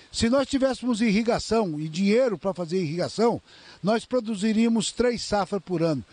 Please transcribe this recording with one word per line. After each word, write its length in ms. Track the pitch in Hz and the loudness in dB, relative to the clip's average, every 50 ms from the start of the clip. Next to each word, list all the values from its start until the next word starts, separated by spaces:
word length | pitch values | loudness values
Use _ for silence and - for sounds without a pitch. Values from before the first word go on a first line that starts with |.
| - - | -20 -10
Se 160 | - - 226 233 | -4 0 2 2
nós 180 | 254 277 262 | 2 2 2
tivéssemos 540 | - 277 262 262 269 240 - 233 254 240 190 | 0 0 0 2 0 0 0 -2 -2 0 2
irrigação 800 | 240 226 185 220 226 233 214 156 - - 214 226 214 170 151 151 | 2 2 2 2 2 2 0 -2 0 0 0 0 0 0 -2 -6
e 80 | 156 160 | -6 -6
dinheiro 500 | 156 180 196 196 214 247 269 247 196 151 | -2 0 2 2 4 4 2 2 -2 -4
pra 140 | - 196 | -4 -6
fazer 280 | 180 175 175 151 180 190 | -4 -6 -6 -4 -2 -2
irrigação, 600 | 175 139 165 180 160 123 - - 226 240 180 - - - - - - - - - | -2 -2 -2 -4 -4 -4 -2 0 2 2 0 -2 -6 -14 -20 -20 -20 -20 -12 -6
nós 220 | - 190 233 220 - | -2 0 0 0 -2
produziríamos 880 | - 247 254 214 220 220 180 208 220 208 220 233 233 226 220 170 - | -2 -2 -2 -2 -2 -4 -2 0 0 2 4 2 2 2 2 0 -2
três 300 | - - 233 247 240 - | -2 0 0 0 0 -2
safras 400 | - - 208 202 185 - 202 190 - | -4 -2 -2 -2 -2 -2 -4 -6 -4
por 180 | - 180 156 | -4 -2 0
ano, 220 | 165 165 147 127 101 _ | 0 0 0 -2 -6 _